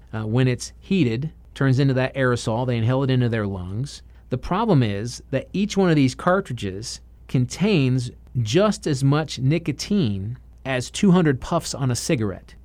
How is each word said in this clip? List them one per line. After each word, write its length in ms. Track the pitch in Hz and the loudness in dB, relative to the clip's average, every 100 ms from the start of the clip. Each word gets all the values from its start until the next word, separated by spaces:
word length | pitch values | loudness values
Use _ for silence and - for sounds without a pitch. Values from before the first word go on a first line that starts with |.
| - | -12
uh, 100 | 110 | -8
when 240 | 107 120 127 | -2 2 2
it's 240 | 123 - - | 0 -6 -12
heated, 520 | - 190 123 113 156 - - | -2 2 2 0 -6 -10 -14
turns 260 | - 135 131 | -2 2 4
into 140 | 139 127 | 4 2
that 200 | 127 139 | 0 0
aerosol. 500 | 127 120 - 110 127 | 0 0 -2 -2 0
They 120 | 117 | 0
inhale 260 | 113 131 | 2 2
it 60 | 139 | 2
into 180 | 127 120 | 2 2
their 160 | 113 104 | 0 -2
lungs. 540 | 95 90 101 143 - - - - | -4 -8 -8 -8 -10 -20 -20 -8
The 80 | 127 | -6
problem 440 | - 180 233 156 | -2 -2 2 4
is 380 | 113 101 117 - - | 2 0 -6 -10 -6
that 160 | 131 - | -6 -4
each 220 | 180 208 196 | -4 -2 0
one 120 | 185 | 2
of 60 | 156 | 4
these 200 | 131 127 | 2 0
cartridges 840 | - 190 - 120 101 92 120 - - - - 135 | 0 0 -2 -6 -8 -8 -10 -14 -16 -20 -4 -2
contains 680 | 123 - 202 185 131 131 123 - - 127 | -2 0 2 2 2 0 -2 -10 -10 -4
just 440 | 107 147 208 208 170 | 0 2 2 0 -2
as 180 | 131 | 0
much 360 | 135 147 160 - | 2 2 0 -2
nicotine 1000 | 131 165 165 135 - 208 131 98 101 127 - - 131 | 0 0 -2 -6 -2 0 0 -2 -6 -10 -14 -14 -6
as 260 | 127 123 | -4 -4
two 200 | - 202 | 0 4
hundred 280 | 180 156 127 | 6 4 2
puffs 340 | - 170 - | 0 -4 -4
on 160 | 117 127 | -4 -2
a 60 | 120 | -2
cigarette, 580 | - 151 107 87 - - | -2 -2 -2 -6 -14 -20